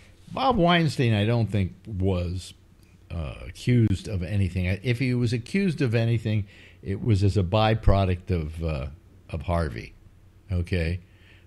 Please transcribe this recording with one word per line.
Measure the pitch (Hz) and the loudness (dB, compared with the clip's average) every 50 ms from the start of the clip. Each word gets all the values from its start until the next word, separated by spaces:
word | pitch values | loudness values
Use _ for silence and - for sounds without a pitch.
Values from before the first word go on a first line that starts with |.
| - - - _ - - - | -20 -20 -20 _ -20 -12 -6
Bob | - 262 262 247 | -2 0 0 2
Weinstein, | 226 170 170 180 170 165 147 117 - 131 117 113 | 4 4 4 4 4 4 2 0 2 2 2 4
I | 104 101 | 2 2
don't | 110 120 120 113 95 | 2 2 0 0 0
think, | 101 104 95 85 - - - | 0 -2 -2 -2 -4 -12 -14
was, | - 110 90 92 95 95 90 87 85 90 92 - - - - - _ _ _ - - - - - - | -10 -4 -2 0 0 0 0 -2 -4 -6 -8 -10 -12 -18 -20 -20 _ _ _ -20 -20 -20 -20 -18 -12
uh, | 85 85 80 67 55 - 64 | -8 -8 -8 -8 -10 -12 -14
accused | 60 - - - - 123 123 113 107 98 92 - - | -16 -16 -6 0 2 4 4 6 4 2 0 -2 -6
of | 107 92 87 | -6 -4 -4
anything. | 80 104 101 98 90 85 92 90 90 98 - - | -2 0 0 0 0 0 -2 0 0 -2 -2 -2
If | 131 123 120 | -2 -2 0
he | 135 127 123 | 0 0 0
was | 120 123 117 127 | 0 0 0 -2
accused | 120 - - - 196 202 190 147 - | -4 -6 -2 -2 0 0 0 0 0
of | 143 123 110 | -2 0 2
anything, | 117 113 117 117 113 - 113 107 107 98 - - - - - - - - | 0 2 2 0 0 0 0 -2 -2 -2 -4 -12 -20 -20 -20 -20 -14 -8
it | - 98 - - | -8 -6 -4 2
was | - 107 95 101 | 2 2 4 4
as | 101 92 | 2 2
a | 107 92 | 2 0
byproduct | 85 98 107 110 110 110 110 - - 98 98 98 90 90 87 - - | 2 2 2 4 4 2 4 4 4 6 6 4 2 0 -2 -2 -4
of, | 92 85 78 76 78 82 82 | -2 -2 -2 -6 -8 -6 -6
uh, | 80 78 69 65 67 69 - - - - - - - | -4 -4 -4 -6 -10 -12 -16 -20 -20 -20 -20 -16 -10
of | - 85 69 | -10 -8 -4
Harvey, | - 87 85 85 73 - 60 - - - - - - - - - - _ - - - 95 | -2 -2 0 0 -2 -6 -8 -12 -14 -18 -20 -20 -20 -20 -20 -20 -20 _ -20 -10 -6 -4
okay? | 87 85 - 95 90 82 82 87 87 - - - - - - - - - | -4 -2 -2 -2 -2 -2 -2 -4 -6 -8 -16 -20 -20 -20 -20 -20 -20 -20